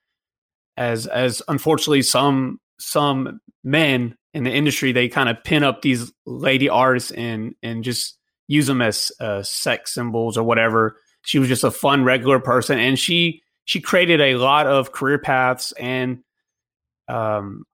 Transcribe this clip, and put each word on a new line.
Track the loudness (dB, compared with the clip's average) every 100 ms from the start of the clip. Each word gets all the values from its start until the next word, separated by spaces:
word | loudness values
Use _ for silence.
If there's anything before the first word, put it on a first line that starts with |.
| _ _ _ _ _ _ _ -6
as, | -2 -2 -4
as | -2 -2 -2 -4
unfortunately | -2 0 0 2 2
some, | 2 2 2 0 -2 -8 _ -16
some | -4 0 0 0 -4 -10 _ _
men | -2 2 4 2 -2 -8 _
in | -6
the | -2
industry, | 0 0 0 0
they | 2 0
kinda | 0 0
pin | -2 0 2
up | 2 0
these | 0 0 -4 _ -14
lady | -4 0 2 2
artists | 4 2 2 -2
and, | -8 -6 -6 -8 -10
and | -10 -8
just | -6 -6 -8 -12 _ _ -2
use | 0 2
them | 2
as, | 0 0 -6 -6
uh, | -6 -6
sex | -6 -6 -4 -4 -4
symbols | -6 -4 -2 -2 -2
or |
whatever. | 0 2 4 4 0 -2 _ _
She | -2 0
was | 2
just | 2
a | 0
fun, | 0 0 2
regular | 4 2 4 2
person. | 4 0 2 0
And | 2 0
she, | 0 0 0 -4 _ _ -6
she | -6
created | 0 2 4 4
a | 4 2
lot | 4 4 4
of | 2 0
career | -4 -2 0
paths. | 0 0 0 -2 -6
And, | -8 -6 -4 -4 -6 _ _ _ _ _ _ _ _ -8
um, | -4 -2 -4 -6 -14 -16